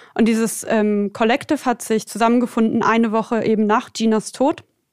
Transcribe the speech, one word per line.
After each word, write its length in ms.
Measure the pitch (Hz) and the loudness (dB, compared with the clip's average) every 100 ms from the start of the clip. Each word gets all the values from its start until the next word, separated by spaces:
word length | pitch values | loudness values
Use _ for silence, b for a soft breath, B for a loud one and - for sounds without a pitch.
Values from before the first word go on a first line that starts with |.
| B | B
Und 120 | - 226 | 0 2
dieses, 400 | 226 220 - - | 2 -2 -4 -2
ähm, 440 | 226 208 208 202 | 0 0 0 -2
Collective 520 | - 226 240 - 294 262 | 0 0 0 -2 -4 -2
hat 160 | 233 | -4
sich 240 | - 220 - | -2 -4 -4
zusammengefunden 720 | 202 233 240 240 - 226 233 | -2 2 2 0 0 0 0
eine 300 | 208 226 226 | 2 2 2
Woche 320 | 220 - 226 | 0 -2 -2
eben 220 | 214 220 214 | 0 0 2
nach 260 | 226 - | 0 -2
Ginas 400 | - 226 214 - | -2 0 0 -2
Tod 320 | - - - - _ _ | -2 0 -2 -10 _ _